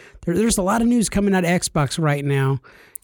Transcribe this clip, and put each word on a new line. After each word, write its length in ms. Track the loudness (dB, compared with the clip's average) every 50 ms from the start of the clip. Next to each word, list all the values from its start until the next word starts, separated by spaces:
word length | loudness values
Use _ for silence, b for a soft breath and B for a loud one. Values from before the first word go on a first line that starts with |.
| B B B B -6
there, 100 | -4 -2
there's 220 | 0 0 0 0
a 60 | 0
lot 180 | 0 0 0 2
of 80 | 2 2
news 220 | 2 2 0 0
coming 240 | -2 0 0 2 2
out 100 | 2 2
of 60 | 0
Xbox 520 | 0 0 -2 -2 -2 -2 0 0 -2 -2
right 220 | 0 0 0 0 -2
now. 360 | 0 0 0 2 0 0 -2 B B B B B B B B